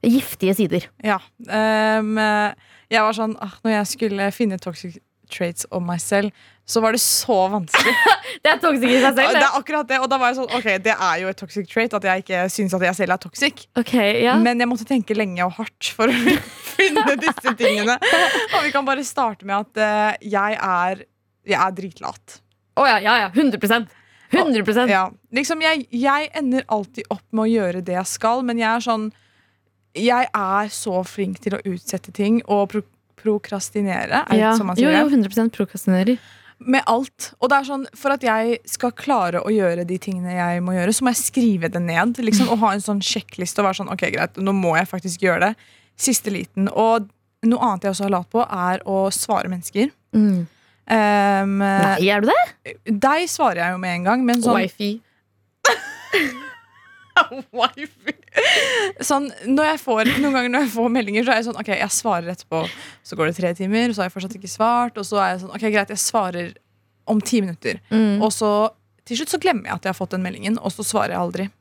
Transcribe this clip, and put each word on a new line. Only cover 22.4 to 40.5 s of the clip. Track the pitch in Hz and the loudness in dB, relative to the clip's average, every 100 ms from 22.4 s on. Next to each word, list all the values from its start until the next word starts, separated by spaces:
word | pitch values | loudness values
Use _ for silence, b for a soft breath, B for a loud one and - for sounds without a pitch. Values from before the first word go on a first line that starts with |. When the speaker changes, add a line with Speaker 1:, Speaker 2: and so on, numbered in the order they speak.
| _ _ _ - | _ _ _ 2
Speaker 1:
Å | 277 | 4
ja, | 220 | 4
ja, | 202 240 | 4 2
ja, | 196 | 2
hundre | 180 285 208 | 2 2 2
prosent. | 202 226 208 b b b b | 2 0 0 b b b b
Hundre | 320 330 233 | 0 2 2
prosent. | 202 214 247 | 2 2 4
Speaker 2:
Ja. | 196 185 - _ | 2 0 -6 _
Liksom, | 240 277 320 | -4 -2 0
jeg, | 320 320 247 | 0 0 -4
jeg | 233 269 285 302 | -2 0 0 -2
ender | - 277 254 - | -4 -2 -2 0
alltid | 214 196 - - | -4 -4 -10 -8
opp | 208 _ | -8 _
med | 220 | -2
å | 220 | 0
gjøre | 226 185 180 | 2 0 -4
det | 175 | -4
jeg | 180 185 | -4 -4
skal, | - 220 240 | -2 0 0
men | 247 233 | -2 -2
jeg | 220 | 0
er | 233 | 0
sånn, | 233 220 214 - _ _ _ _ _ _ _ | -2 -2 -4 -10 _ _ _ _ _ _ _
jeg | - 226 247 254 | -2 2 2 0
er | 220 190 196 208 | -2 0 0 0
så | - - 185 | -6 -4 -2
flink | 185 - 196 185 | -4 -4 -6 -4
til | - 196 | -6 -6
å | |
utsette | 196 180 - 185 - | -6 -8 -6 -8 -8
ting | - 202 226 - | -4 0 0 2
og | 202 202 | 0 2
pro-, | 214 202 _ _ _ | -2 -8 _ _ _
prokrastinere. | 214 208 - 196 190 208 196 180 - 254 302 | -2 -2 -2 -8 -6 -4 -2 -2 -2 -2 2
Er | |
det | 220 | 4
Speaker 1:
Ja. | 220 226 | 4 4
Speaker 2:
sånn | 196 | 2
man | 180 | 2
sier | 269 | 4
Speaker 1:
Jo, | 311 | 4
jo, | |
Speaker 2:
det? | 302 | 4
Speaker 1:
hundre | 277 196 | 2 2
prosent | 202 226 | 0 0
prokrastinerer. | - 196 185 - 185 190 247 b b b b | 0 -6 -4 0 2 2 0 b b b b
Speaker 2:
Med | - 262 - | 0 0 2
alt. | 233 269 _ - - | 0 0 _ -16 -2
Og | 247 | 2
det | 277 | 2
er | |
sånn, | 269 277 269 | 0 -6 -8
for | - 277 | -6 -2
at | 269 | 0
jeg | 254 220 226 233 | 2 2 0 -2
skal | - - 247 | -4 -4 -4
klare | - - 262 180 175 | -4 0 0 2 0
å | - | 0
gjøre | 214 185 170 175 | 2 2 0 -4
de | 185 | -6
tingene | - 185 180 | -4 -6 -4
jeg | 180 175 | -2 -2